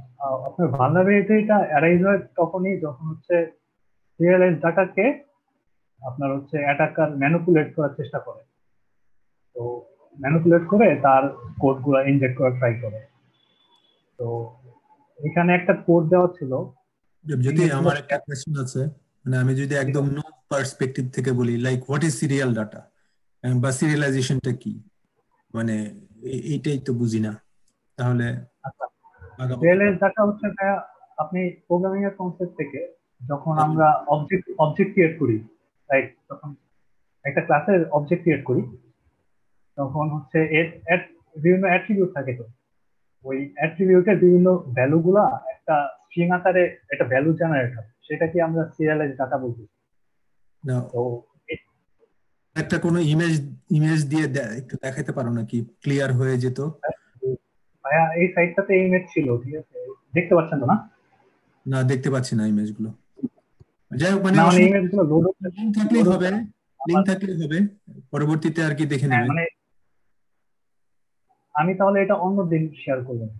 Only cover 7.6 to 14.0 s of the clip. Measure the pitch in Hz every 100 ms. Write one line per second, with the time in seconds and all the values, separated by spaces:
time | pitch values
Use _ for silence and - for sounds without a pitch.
7.6 | 143 143 143 - 123 139 - - - _
8.6 | _ _ _ _ _ _ _ _ _ -
9.6 | 120 123 - _ _ 139 139 165 170 170
10.6 | 170 208 214 139 139 135 139 - - -
11.6 | 139 131 135 135 139 139 131 127 131 127
12.6 | 123 113 113 107 - _ _ _ _ _
13.6 | _ _ _ _